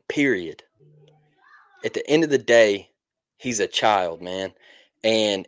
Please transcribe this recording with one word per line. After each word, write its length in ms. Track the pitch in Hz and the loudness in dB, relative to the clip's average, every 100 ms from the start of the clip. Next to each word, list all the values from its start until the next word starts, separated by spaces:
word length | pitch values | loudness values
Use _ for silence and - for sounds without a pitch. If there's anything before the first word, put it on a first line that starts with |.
| - | -6
period. 560 | - 143 101 82 73 _ _ _ _ _ _ _ _ _ - _ _ | -2 0 -2 -6 -14 _ _ _ _ _ _ _ _ _ -20 _ _
At 100 | - | -10
the 140 | - - | -8 0
end 140 | 156 | 0
of 60 | 156 | 2
the 80 | 135 | 0
day, 520 | 110 117 110 101 - _ _ _ _ _ | 4 6 6 2 -6 _ _ _ _ _
he's 220 | 127 110 | -8 -4
a 80 | 110 | -4
child, 540 | - 117 101 87 82 | 0 2 2 0 -6
man. 320 | 87 92 95 - _ - _ _ | -10 -8 -8 -12 _ -20 _ _
And 440 | 110 110 107 98 | -2 0 0 -2